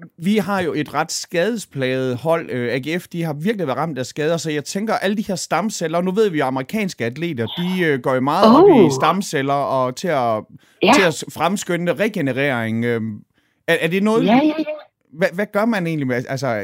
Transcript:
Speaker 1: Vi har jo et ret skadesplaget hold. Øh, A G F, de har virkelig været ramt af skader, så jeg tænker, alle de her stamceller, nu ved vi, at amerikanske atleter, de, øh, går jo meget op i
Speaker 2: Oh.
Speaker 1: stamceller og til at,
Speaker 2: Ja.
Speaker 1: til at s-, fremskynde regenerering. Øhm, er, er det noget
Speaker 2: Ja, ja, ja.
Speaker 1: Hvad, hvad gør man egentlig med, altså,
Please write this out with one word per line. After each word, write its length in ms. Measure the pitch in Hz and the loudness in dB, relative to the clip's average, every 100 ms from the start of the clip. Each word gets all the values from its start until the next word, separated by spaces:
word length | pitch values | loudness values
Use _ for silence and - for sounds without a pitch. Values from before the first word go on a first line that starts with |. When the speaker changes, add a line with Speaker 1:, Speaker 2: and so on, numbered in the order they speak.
| 165 - | -20 -6
Speaker 1:
Vi 200 | 165 214 | 0 0
har 240 | 185 202 | 0 -2
jo 120 | 170 143 | -2 -4
et 180 | 143 | -4
ret 180 | 139 143 | -4 -4
skadesplaget 1040 | - - 170 190 233 - 143 127 131 131 120 | -6 -4 -2 0 -2 -8 -4 -2 0 -2 -2
hold. 320 | 156 165 139 | 0 -2 -2
Øh, 220 | 123 120 | -4 -2
A 40 | 131 | -2
G 240 | 135 175 | -4 -6
F, 60 | - | -6
de 160 | 170 | -6
har 100 | 165 | -4
virkelig 340 | 147 180 220 151 | -4 -4 -2 -2
været 120 | 123 | -2
ramt 180 | 165 135 | -4 -4
af 60 | 123 | -6
skader, 320 | - 151 165 | -4 -2 -2
så 140 | 156 | -2
jeg 120 | 151 - | -4 -4
tænker, 280 | 196 220 | -6 -4
alle 240 | - 196 214 | -2 -2 -2
de 60 | 208 | -4
her 80 | 175 | -6
stamceller, 680 | - 165 214 - 160 170 | -2 -2 -2 -4 -2 -2
nu 100 | 185 | 0
ved 180 | 185 214 | 2 2
vi, 100 | 151 | 2
at 60 | 131 | 0
amerikanske 600 | 131 131 220 196 - 120 | -2 -4 -4 -4 -4 -6
atleter, 400 | 131 175 131 110 - | -4 -6 -4 -4 -4
de, 280 | 180 185 165 | -2 0 0
øh, 140 | 131 | 0
går 140 | 139 | 0
jo 80 | 127 | 0
meget 240 | 131 165 220 262 | 2 4 8 8
op 120 | 392 | 8
i 120 | 277 190 | 8 6
Speaker 2:
Oh. 60 | |
Speaker 1:
stamceller 600 | - 156 185 - 147 139 | 4 2 0 0 -2 0
og 420 | 143 127 131 127 127 | 0 0 0 -2 -4
til 120 | 185 | -2
at, 360 | 147 120 110 - - _ - | 0 0 -2 -4 -20 _ 0
Speaker 2:
Ja. 80 | 190 202 | 4 6
Speaker 1:
til 60 | 180 | 4
at 60 | |
s-, 120 | 151 - 123 | 0 -8 -2
fremskynde 560 | 165 196 - 175 175 | -2 -2 -4 -2 -2
regenerering. 920 | 156 214 202 139 127 143 123 110 113 120 | 0 -2 -2 -2 0 0 0 -2 -2 0
Øhm, 380 | 117 110 104 - _ _ _ - | -2 -4 -10 -16 _ _ _ -2
er, 80 | 165 | 0
er 60 | 165 | 0
det 160 | 190 | 0
noget 220 | 214 226 180 | 2 2 4
Speaker 2:
Ja, 100 | 247 | 4
ja, 60 | 302 311 | 4 0
ja. 60 | 311 605 - _ _ | -6 -8 -14 _ _
Speaker 1:
Hvad, 160 | 156 180 | -4 -2
hvad 120 | 170 208 | -2 -4
gør 120 | 202 226 | 0 0
man 220 | 214 165 | 0 -2
egentlig 200 | 160 131 | -2 -2
med, 80 | 123 127 | -2 -4
altså, 180 | 135 131 107 | -4 -2 -4